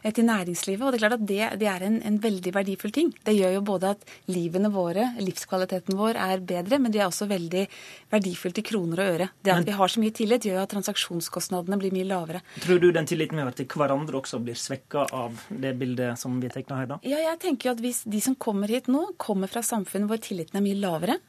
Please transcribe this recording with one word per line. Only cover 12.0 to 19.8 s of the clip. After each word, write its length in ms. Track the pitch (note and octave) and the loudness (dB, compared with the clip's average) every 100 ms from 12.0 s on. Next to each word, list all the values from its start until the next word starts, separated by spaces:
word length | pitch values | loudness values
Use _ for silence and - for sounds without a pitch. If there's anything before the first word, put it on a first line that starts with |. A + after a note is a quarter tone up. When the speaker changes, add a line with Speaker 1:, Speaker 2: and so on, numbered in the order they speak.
| F#3 | 0
Speaker 1:
lavere. 320 | F#3+ E3 F3 - - E3 | -2 -4 -10 -12 -6 4
Speaker 2:
Tror 160 | F3 | 8
du 80 | F3 | 8
den 140 | E3 D3+ | 6 0
tilliten 320 | E3 D#3 D#3+ | 0 0 0
vi 80 | C3 | -2
har 80 | |
til 160 | A#2+ C3 | -4 -6
hverandre 480 | D#3+ C#3+ C#3 D#3 C3 | 0 2 2 0 -4
også 180 | - B2 | -4 -6
blir 160 | A#2+ A#2 | -6 -6
svekket 560 | - A#2 _ D3 C3+ | -6 -8 _ -2 0
av 240 | C3 A#2 A2+ - | -2 -6 -8 -12
det 260 | A3+ C3+ B2 | -6 -4 -2
bildet 400 | B2+ B2 B2 A#2+ | -4 -2 -2 -4
som 220 | C3 B2+ | -4 -4
vi 80 | B2 | -4
tegner 320 | C3+ C3 C3+ | -8 -6 -6
her 80 | B2+ D3 | -4 -6
da? 40 | B3 | -4
Speaker 1:
Ja, 160 | D4 D#4+ | -2 -2
jeg 100 | E4 F4+ | -2 -2
tenker 240 | C4 B3+ | 0 -2
jo 60 | A#3+ | -2
at 60 | |
hvis 200 | A#3+ A#3+ A3 | -4 -4 -4
de 120 | G#3 C4 | -2 0
som 80 | C4 | 0
kommer 380 | - G3+ G#3 | 0 0 0
hit 160 | A#3+ B3+ | -2 2
nå, 160 | C4+ G4 F4+ | 0 0 -6
kommer 300 | - G3 F#3+ | -2 -2 -2
fra 80 | A#3+ | -4
samfunn 480 | A3 A3 | -2 -2